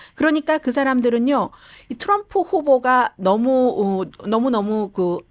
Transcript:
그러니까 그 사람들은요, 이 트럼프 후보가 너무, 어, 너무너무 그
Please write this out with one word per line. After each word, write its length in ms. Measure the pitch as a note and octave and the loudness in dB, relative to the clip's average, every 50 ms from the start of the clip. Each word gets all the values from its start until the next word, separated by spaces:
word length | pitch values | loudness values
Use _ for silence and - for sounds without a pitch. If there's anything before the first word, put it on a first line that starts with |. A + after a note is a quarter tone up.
| - - _ | -20 -14 _
그러니까 440 | - C#4+ D#4+ D4+ D#4 D4 - D#4 D#4 | -2 0 0 0 0 0 -2 -2 -2
그 140 | - B3+ | -2 -2
사람들은요, 800 | A#3+ C#4 C#4 C4+ C4 B3 A#3 A#3+ A#3 A#3 A#3+ C4+ C#4+ A#3+ F#3+ - - - - - - - - - | -2 0 0 0 0 0 0 0 0 0 0 0 0 0 -2 -4 -8 -18 -20 -20 -20 -20 -16 -14
이 40 | A#3 | -12
트럼프 460 | - - G4+ G4+ G#4 G4+ - - G4 | -8 -2 -2 -2 -2 -2 -4 -2 -2
후보가 760 | F4+ - - E4+ D4 D4 C4+ B3+ B3 B3+ B3+ B3+ A#3+ - _ | -2 0 -2 -2 2 2 2 2 4 2 2 2 2 0 _
너무, 880 | - F#3+ F#3+ G3 A3 A#3 C4 C4 B3+ B3+ B3 - - G3+ G3 G3 F#3+ F#3 | -2 0 0 2 2 2 2 2 2 2 2 0 0 -2 -2 -2 -2 -4
어, 220 | - - - - | -6 -10 -12 -6
너무너무 640 | G3+ A3 A3+ A#3+ C4+ A#3+ G#3+ G3+ G#3 G#3+ G#3+ G#3 G3 | -2 -2 0 0 0 0 -2 -2 -2 -2 -2 -4 -4
그 260 | - - F3+ F3 F3 - - _ | -4 -2 -2 -2 -2 -4 -8 _